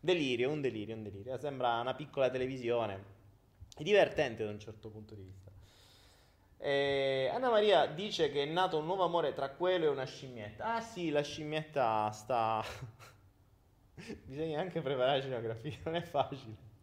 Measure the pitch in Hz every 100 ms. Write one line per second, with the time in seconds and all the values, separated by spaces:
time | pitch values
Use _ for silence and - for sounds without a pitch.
0 | 151 180 139 123 123 151 135 113 104 113
1 | 104 98 107 127 147 135 123 117 120 131
2 | 151 - 156 131 127 131 117 120 113 98
3 | 101 - - - _ _ - - 151 202
4 | 156 - 143 110 107 104 104 104 113 104
5 | 104 107 95 95 92 - - - - -
6 | - - - _ _ _ - 139 139 139
7 | 135 135 131 240 254 226 214 180 131 151
8 | 202 - 156 135 143 165 185 170 156 190
9 | 180 170 151 - 135 - 180 180 156 143
10 | 131 - 135 120 104 - - 226 226 -
11 | 170 147 147 - 151 156 151 - 120 110
12 | 107 110 - 123 113 110 110 - - -
13 | - - - _ _ _ _ _ _ -
14 | - - - 135 160 151 180 165 135 135
15 | 127 139 131 127 113 113 151 - - 165
16 | 170 143 131 135 110 107 - -